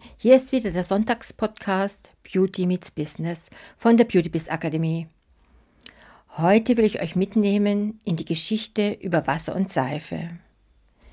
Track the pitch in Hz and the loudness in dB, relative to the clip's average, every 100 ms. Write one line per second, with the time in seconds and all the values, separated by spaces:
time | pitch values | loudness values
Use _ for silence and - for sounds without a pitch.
0 | - - 220 262 262 262 220 175 175 196 | -8 -2 4 4 4 -2 -2 -4 0 0
1 | 220 233 - - 214 - - 190 202 - | 0 -4 -8 -6 -6 -6 -4 -2 -2 -6
2 | - _ - 185 190 190 180 180 - - | -20 _ -4 0 0 0 -2 -2 -4 -8
3 | 151 - 165 165 - - - - 226 233 | -8 -6 -6 -8 -12 -20 -20 -2 4 6
4 | 233 185 165 160 - 160 160 156 160 165 | 6 2 2 -2 -4 -4 -2 -2 -2 -4
5 | 165 _ _ _ _ _ _ _ - - | -6 _ _ _ _ _ _ _ -20 -20
6 | - - _ - 170 214 226 233 214 - | -20 -20 _ 0 4 4 4 4 2 0
7 | 165 180 196 220 202 202 202 208 208 - | -4 -2 0 2 2 2 2 0 -2 -6
8 | - 165 165 165 - 220 - - 208 - | -4 -4 -4 -6 -4 -4 -4 -2 -2 -2
9 | 190 165 - 156 - - 190 151 131 147 | -2 -2 0 -4 -4 -4 -2 -2 -2 -4
10 | - 165 165 170 _ _ _ _ _ _ | -8 -8 -8 -12 _ _ _ _ _ _
11 | - | -20